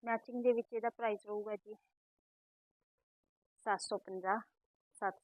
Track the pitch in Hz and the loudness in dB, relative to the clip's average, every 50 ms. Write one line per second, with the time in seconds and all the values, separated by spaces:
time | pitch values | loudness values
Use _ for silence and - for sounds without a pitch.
0 | - 233 226 226 - - 240 247 240 247 240 233 226 _ 233 226 214 233 - - | 0 0 0 0 0 -4 -6 4 4 6 6 6 2 _ -4 -2 -2 -2 -2 0
1 | 233 226 208 208 _ 208 208 208 208 214 214 202 _ 208 220 - _ _ _ _ | 0 0 0 0 _ -6 -4 -4 -2 -4 -6 -6 _ -14 -18 -18 _ _ _ _
2 | _ _ _ _ _ _ _ _ _ _ _ _ _ _ _ _ _ _ _ _ | _ _ _ _ _ _ _ _ _ _ _ _ _ _ _ _ _ _ _ _
3 | _ _ _ _ _ _ _ _ _ _ _ _ - 233 202 185 - - 214 190 | _ _ _ _ _ _ _ _ _ _ _ _ -2 0 0 0 0 -4 -6 -6
4 | - - 190 190 180 185 196 226 220 _ _ _ _ _ _ _ _ _ _ - | -6 -6 -10 -4 0 0 0 0 -2 _ _ _ _ _ _ _ _ _ _ -4
5 | 214 196 190 - | -4 -4 -4 -4